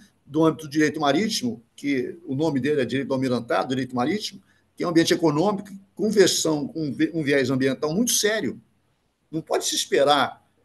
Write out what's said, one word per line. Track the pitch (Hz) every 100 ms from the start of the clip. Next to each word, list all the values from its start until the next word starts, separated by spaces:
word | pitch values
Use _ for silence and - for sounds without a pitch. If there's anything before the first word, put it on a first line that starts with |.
| - _
do | - 147 160
âmbito | 151 156
do |
direito | 156 151 156
marítimo, | 143 147 226 - 123 107 - -
que | 143 135 120 - 151
o | 135
nome | 160 139
dele | 135 151
é | 113
direito | 131 127
almirantado, | 131 131 120 117 175 -
direito | 131 123 123
marítimo, | 131 208 - - - _ _ -
que |
é | 165
um |
ambiente | 165 165
econômico, | 170 165 147 196 196 - - - -
com | 208
versão, | 208 165 - 165 151 127
com | 160
um | 151
vi-, | 117 156
um | 165
viés | 139 143 127
ambiental | 131 135 131 151
muito | 175 240
sério. | - 208 220 151 - - _ _ _ _ _ _
Não | 160
pode | - 370 -
se | 311
esperar. | - 170 139 143 139 - _ _